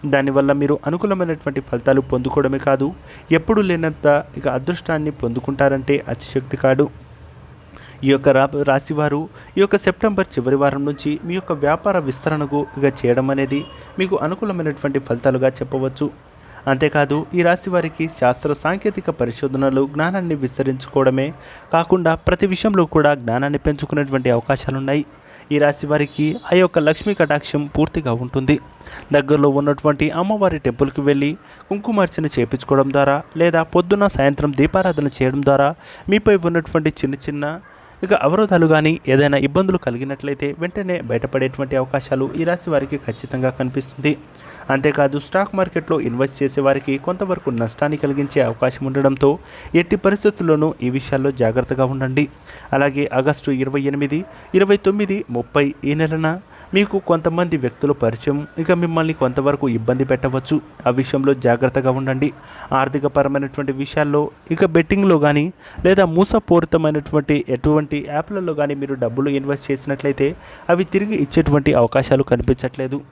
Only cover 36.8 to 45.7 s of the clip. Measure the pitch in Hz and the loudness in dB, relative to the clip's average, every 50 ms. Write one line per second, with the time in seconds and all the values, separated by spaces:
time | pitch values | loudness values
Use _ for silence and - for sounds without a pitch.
36.8 | 151 156 151 - - 135 139 139 - - 147 147 147 147 160 180 - - - - | 0 0 -2 -2 -4 -4 -4 -6 -8 -8 -6 -6 -6 -6 -8 -10 -14 -20 -20 -20
37.8 | - - - - - 185 208 - - 147 170 208 220 190 190 170 165 160 160 156 | -20 -20 -10 -10 -2 0 0 2 2 2 2 2 2 2 4 4 4 4 4 4
38.8 | 151 156 160 - - 131 131 135 143 143 143 139 135 139 143 180 190 190 185 175 | 4 2 0 0 0 2 4 4 4 4 2 2 0 0 0 0 0 0 -2 -2
39.8 | - 131 117 120 135 135 139 135 - 143 139 139 147 143 - 160 165 180 - 208 | -2 -4 -4 -4 -6 -8 -8 -8 -6 -8 -6 -4 -6 -6 -6 -6 -8 -6 -6 -6
40.8 | 190 185 180 170 - 120 120 117 127 131 - 135 131 127 131 - 139 131 135 131 | -4 -4 -6 -6 -4 -4 -4 -4 -4 -2 -2 -2 -2 -2 -4 -6 -6 -2 -2 -2
41.8 | 127 131 - 139 - - 139 131 135 135 - 160 165 170 175 170 - 175 156 139 | -2 -2 -4 -6 -2 -2 -2 -2 -2 -4 -4 -4 -2 -2 -2 -4 -4 -2 -2 -2
42.8 | 135 135 147 139 - - 117 - - - - 127 127 131 127 - 131 127 131 143 | -2 -2 -8 -8 -6 -8 -10 -8 -10 -8 -6 -2 -2 -2 -2 -2 -6 -4 -4 -6
43.8 | 135 - - - 131 147 151 - - - - - - - - - - - 135 135 | -8 -8 -14 -4 -2 -2 -2 -2 -8 -20 -20 -20 -20 -20 -20 -16 -4 -2 -2 2
44.8 | 131 147 139 156 143 139 139 143 139 - - 185 202 196 - 190 185 180 | 2 0 2 2 0 0 0 -4 -8 -2 -2 -2 -2 0 -2 -2 -2 -2